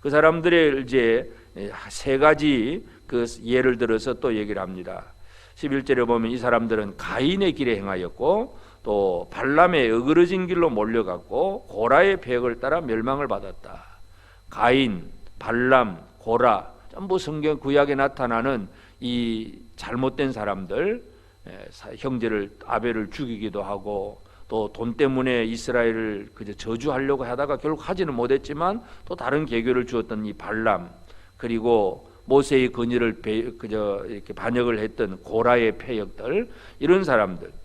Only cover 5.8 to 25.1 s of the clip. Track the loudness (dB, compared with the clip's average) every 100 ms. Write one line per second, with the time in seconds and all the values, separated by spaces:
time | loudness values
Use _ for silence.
5.8 | 2 2 4 2 0 -2 2 2 2 0
6.8 | -2 -8 -6 0 0 2 0 0 0 0
7.8 | -2 -4 -6 -2 0 0 -2 -10 -20 -12
8.8 | -2 2 2 0 -6 -4 0 6 6 6
9.8 | 4 2 4 6 6 4 -2 2 2 2
10.8 | 0 0 0 -4 -4 -2 -2 -2 -10 -2
11.8 | 4 6 6 2 -2 0 0 -2 -2 -2
12.8 | -2 -2 -2 -2 -2 -4 -6 -14 -16 -18
13.8 | -20 -20 -20 -20 -20 -20 -16 2 4 4
14.8 | 2 -2 -8 -14 -16 -12 -4 0 4 4
15.8 | 4 -4 -16 -14 -2 2 4 2 -2 -18
16.8 | -18 -12 -4 -2 -2 -4 -2 -2 2 4
17.8 | 4 2 0 0 0 0 0 -2 -6 -14
18.8 | -20 -10 -6 -2 -2 -4 -8 -14 -20 -14
19.8 | -8 -2 -2 0 -4 -2 -4 -4 -4 -4
20.8 | -2 -4 -10 -20 -20 _ -18 -18 -18 -18
21.8 | -18 -10 -6 -2 -2 -2 -4 -12 -6 -4
22.8 | -2 -4 -6 -8 -8 -6 -8 -8 -8 -8
23.8 | -6 -8 -8 -12 -20 -20 -8 -4 -4 -4
24.8 | -6 0 2